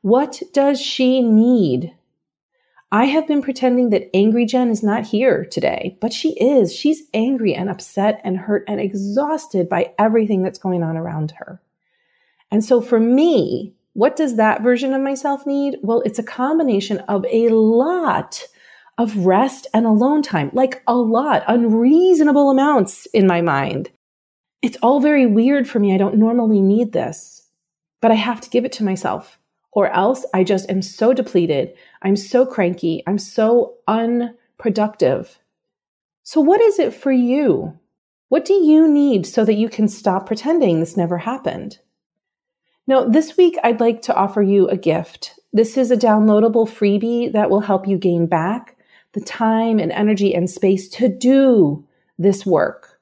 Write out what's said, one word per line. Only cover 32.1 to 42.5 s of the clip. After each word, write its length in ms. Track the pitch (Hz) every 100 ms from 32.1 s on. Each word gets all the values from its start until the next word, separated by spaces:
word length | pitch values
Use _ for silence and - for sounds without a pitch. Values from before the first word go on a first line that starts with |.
| 202
so 300 | - 247 262
cranky. 580 | 240 180 175 170 160 -
I'm 100 | 202
so 580 | - - 220 240 - - -
unproductive. 1500 | 220 233 240 240 - _ _ 247 202 208 - 143 131 - _ _ _ _ _ _ _ _ _
So 180 | - 320
what 200 | 294 403
is 160 | 453 403
it 160 | 320
for 180 | - 277
you? 680 | 262 240 269 277 147 160 - _ _ _ _ _
What 160 | 285 -
do 80 |
you 340 | 392 311 311 320
need 380 | 294 285 214 -
so 200 | - 220
that 80 |
you 160 | 208 220
can 180 | - 214
stop 400 | - 214 185 190
pretending 520 | 220 269 339 247 165
this 180 | 165 202
never 200 | 170 175
happened? 600 | 226 269 - - 208 - _ _ _ _ _ _ _